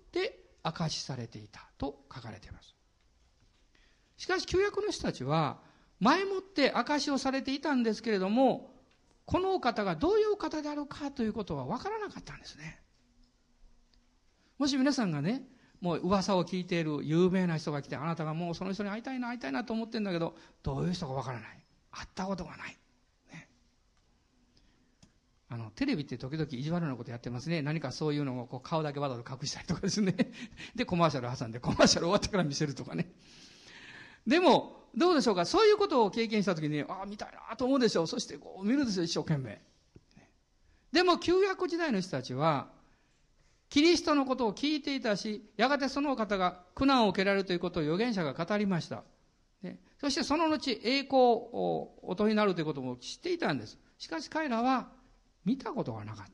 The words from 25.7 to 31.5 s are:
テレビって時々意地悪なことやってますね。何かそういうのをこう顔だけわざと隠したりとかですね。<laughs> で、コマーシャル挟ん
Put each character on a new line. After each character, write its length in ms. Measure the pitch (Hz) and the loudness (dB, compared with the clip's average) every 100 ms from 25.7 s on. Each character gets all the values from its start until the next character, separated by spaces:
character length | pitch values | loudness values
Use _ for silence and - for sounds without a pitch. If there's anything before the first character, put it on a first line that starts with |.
テ 120 | - 277 | -6 -2
レ 100 | 190 | -2
ビ 80 | |
っ 20 | 139 | -4
て 100 | 123 | -8
時 160 | 131 | -8
々 120 | 160 139 | -4 -4
意 100 | 123 | -4
地 80 | 147 | -4
悪 160 | 175 160 | -2 -2
な 100 | 123 | -4
こ 80 | |
と 60 | 120 | -8
や 80 | 117 | -8
っ 20 | |
て 100 | 123 | -8
ま 100 | 123 | -8
す 80 | 156 | -4
ね。 140 | 170 | -2
何 180 | 143 160 | -2 -2
か 120 | 131 | -4
そ 160 | - 156 | -4 -2
う 60 | |
い 40 | 147 | 0
う 60 | |
の 160 | 143 127 | -2 -4
を 60 | 120 | -8
こ 120 | 127 | -12
う 20 | |
顔 220 | - 160 | -4 -2
だ 100 | 151 | -2
け 80 | 143 | -2
わ 80 | 143 | -4
ざ 80 | 120 | -4
と 80 | - | -10
隠 160 | 135 139 | -10 -8
し 60 | |
た 80 | - | -8
り 60 | - | -6
と 80 | |
か 60 | 175 | -4
で 80 | 196 | -2
す 100 | 202 | 0
ね。 140 | 190 180 - - - | 0 2 0 -2 -16
<laughs> 240 | - - | -14 -14
で、 100 | 226 | -6
コ 120 | 247 175 | -2 2
マ 100 | 165 | 2
ー 40 | |
シ 80 | 131 | 2
ャ 20 | |
ル 160 | 120 127 | -4 -4
挟 100 | |
ん 40 | 113 | -6